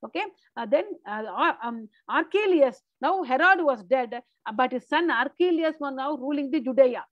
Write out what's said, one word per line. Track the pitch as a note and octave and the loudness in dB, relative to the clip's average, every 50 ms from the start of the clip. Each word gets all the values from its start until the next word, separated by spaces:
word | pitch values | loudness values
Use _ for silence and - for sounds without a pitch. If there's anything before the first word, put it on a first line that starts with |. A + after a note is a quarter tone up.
| - | -16
Okay, | A3+ _ D#4+ G#4 G4+ - _ _ _ _ | -10 _ -8 -8 -8 -10 _ _ _ _
uh, | - A#3 A3 A#3+ | -10 -4 0 0
then, | D4+ F#4 G#4+ F#4 - _ - G#3 | 0 0 -2 -10 -14 _ -12 -10
uh, | G#3+ A3 G#3+ F3+ G#3 C#4+ | -10 -10 -10 -4 -2 0
Ar-, | E4+ - - A3+ A#3+ | 0 0 -2 -6 -10
um, | A#3 A3+ A3 G#3 _ _ _ - | -10 -10 -14 -16 _ _ _ -4
Archelaus, | A3 C#4 E4 D#4+ - G4 G#4+ G4+ F4+ D#4+ C#4 B3+ A3+ - _ _ _ _ | -2 -2 -2 0 0 0 2 4 4 4 4 2 2 -6 _ _ _ _
now | - C#4+ F4+ G4 F4+ | -2 -2 0 0 -2
Herod | A#3+ B3+ C4 D#4+ F4+ G4 E4+ E4+ D4 | -2 0 2 4 4 4 4 4 0
was | C4+ A3 G3 | 0 -2 0
dead, | F3 B3+ C4 B3 A3+ A3+ | 0 0 0 0 -4 -8
uh, | A#3+ - _ _ _ _ G#3 A3 G#3+ | -14 -14 _ _ _ _ -12 -2 0
but | B3+ B3 | 0 0
his | B3+ B3 - _ | 0 -4 -6 _
son | - D#4 E4+ E4+ | 0 0 2 2
Archelaus | C4+ A3+ B3 C#4+ - _ F4+ F4+ F4 D#4+ E4 D#4+ D#4 D#4+ | 2 0 0 -2 0 _ 2 2 2 2 0 -2 -2 -4
was | D4 C#4 C4+ | -6 -8 -6
now | C4 C4+ C#4+ D#4 | -6 -6 -6 -6
ruling | C#4 B3 C4+ D4 C#4+ D4 C4+ | -4 -4 -4 -4 -2 -4 -2
the | B3 D#4+ | -4 -4
Judea. | A#3 B3 B3+ A3 C4+ B3+ A#3+ G3+ D3 _ | -2 -2 4 4 4 4 4 -2 -10 _